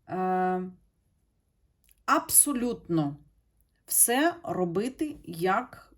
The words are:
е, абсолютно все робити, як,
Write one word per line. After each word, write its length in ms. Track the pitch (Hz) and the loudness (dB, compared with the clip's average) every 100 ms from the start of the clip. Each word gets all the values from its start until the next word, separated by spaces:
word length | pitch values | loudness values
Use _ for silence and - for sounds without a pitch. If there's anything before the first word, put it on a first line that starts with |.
| - | -10
е, 540 | 185 185 185 185 185 185 185 _ _ _ _ _ _ _ _ _ _ _ _ - | -4 0 0 0 0 -4 -12 _ _ _ _ _ _ _ _ _ _ _ _ 0
абсолютно 1120 | 294 - - 294 247 240 226 - 160 143 147 - _ _ _ _ _ - | 0 4 2 4 0 -2 -4 -2 0 0 -4 -16 _ _ _ _ _ -4
все 500 | - - 247 330 339 | 2 2 4 2 0
робити, 720 | - 175 180 170 247 - 302 - - | -6 -2 0 0 -4 -4 -8 -8 -14
як, 680 | 165 185 208 254 - - | -4 0 0 -2 -14 -20